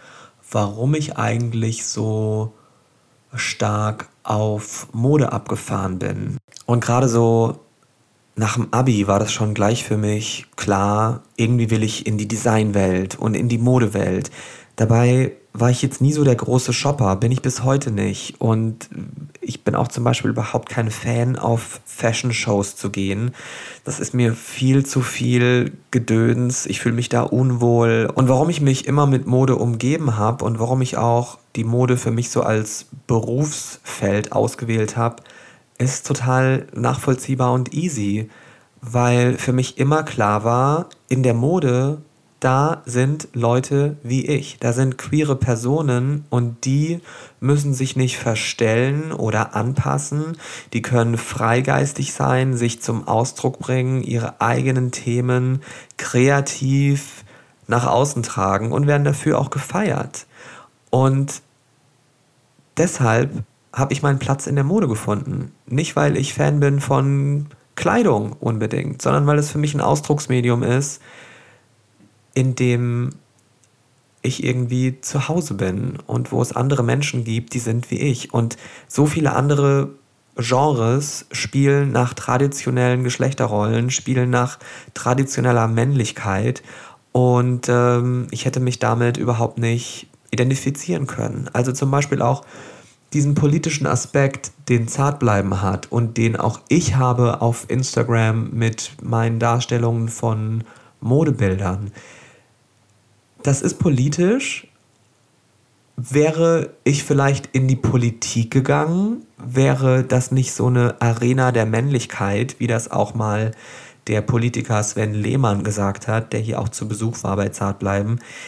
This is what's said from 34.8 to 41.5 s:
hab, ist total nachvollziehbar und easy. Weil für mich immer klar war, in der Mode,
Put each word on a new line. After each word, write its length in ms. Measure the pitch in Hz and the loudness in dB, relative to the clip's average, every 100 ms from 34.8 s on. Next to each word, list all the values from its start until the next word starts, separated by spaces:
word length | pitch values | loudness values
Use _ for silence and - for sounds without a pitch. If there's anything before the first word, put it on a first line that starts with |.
| 107 117 | 0 0
hab, 320 | 117 - - - - - _ - | -2 -4 -20 -20 -20 -20 _ -4
ist 300 | 127 - - | -4 -2 -6
total 600 | 139 123 127 131 131 - | -2 0 2 2 0 -4
nachvollziehbar 800 | 117 123 131 143 127 - 131 127 | -4 -2 0 0 -2 0 0 2
und 220 | 127 123 | 0 -2
easy. 560 | 143 175 127 101 107 110 - - - _ - | -4 -4 -2 -2 -2 -6 -14 -20 -20 _ -18
Weil 580 | 117 120 120 123 123 120 | -4 2 4 4 2 0
für 140 | - | 0
mich 260 | 127 127 - | 0 0 0
immer 260 | 135 156 | 2 2
klar 420 | 151 - 104 104 113 | 0 0 2 2 2
war, 440 | 120 135 156 170 - - | 2 2 0 -4 -10 -2
in 140 | 127 | 2
der 100 | 127 | 2
Mode, 680 | 117 139 | 2 2